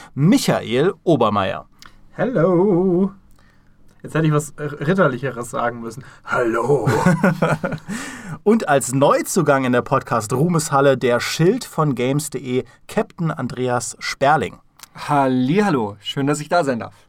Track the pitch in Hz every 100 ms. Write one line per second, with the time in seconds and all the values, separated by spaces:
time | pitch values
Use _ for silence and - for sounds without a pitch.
0 | - 127 160 277 - 113 104 120 175 -
1 | - 139 110 104 95 80 - - - -
2 | - - 220 233 175 175 208 170 190 175
3 | 196 - _ - - _ _ _ - -
4 | 123 151 156 147 147 - 147 147 147 190
5 | 156 123 135 117 117 127 117 120 117 -
6 | - - - - 117 117 120 143 110 147
7 | 180 180 185 - 160 156 - 160 - 226
8 | - - 190 151 202 226 - 139 - 135
9 | 143 277 - 190 151 135 127 123 117 131
10 | - 120 107 127 175 165 - 139 139 131
11 | 127 120 - - 165 247 - - 151 120
12 | 123 147 151 131 135 127 - - - -
13 | 220 - 160 165 123 - 127 123 - -
14 | - - 135 156 90 - _ _ - -
15 | - 147 135 127 127 185 208 139 104 101
16 | - 143 139 151 156 175 143 117 95 -